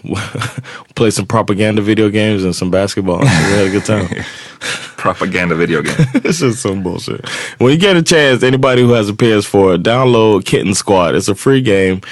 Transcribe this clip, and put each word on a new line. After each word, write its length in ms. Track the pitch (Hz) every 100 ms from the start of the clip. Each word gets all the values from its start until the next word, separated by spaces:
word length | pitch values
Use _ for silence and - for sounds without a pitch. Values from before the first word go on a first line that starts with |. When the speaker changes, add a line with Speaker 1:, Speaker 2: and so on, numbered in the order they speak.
Speaker 1:
<laughs> 920 | - 98 104 - 117 - - - - -
played 180 | 117
some 120 | - 95
propaganda 560 | 113 98 98 107 107
video 280 | 104 107 107
games 340 | 107 107 101
and 100 | 92 85
some 160 | 92
basketball. 480 | 92 101 - 95 87
We 80 | 139
had 400 | 82 87 101 95
a 20 |
good 160 | 98 -
time. 220 | 107 90
Speaker 2:
<laughs> 880 | - - - - - - - - -
Propaganda 580 | - 90 92 92 90 82
video 260 | 85 80
game. 140 | 76 71 143
Speaker 1:
<laughs> 0 | 269 -
It's 140 | 165
just 220 | 139 110
some 220 | 104 98
bullshit. 440 | 90 87 - - - - - -
When 120 | 127
you 60 | 160
get 180 | 202 180
a 80 |
chance, 400 | 160 165 143 120
anybody 380 | 127 131 135 123
who 100 | 123
has 160 | 120 104
a 40 |
P 180 | 107 120
S 140 | 107 98
four, 320 | 101 95 87
download 680 | 87 120 131 117 113 95 95
Kitten 280 | 139 95 98
Squad. 400 | - 95 85 73
It's 140 | 95
a 60 | 98
free 260 | 139 135
game, 400 | 123 98 95 92 -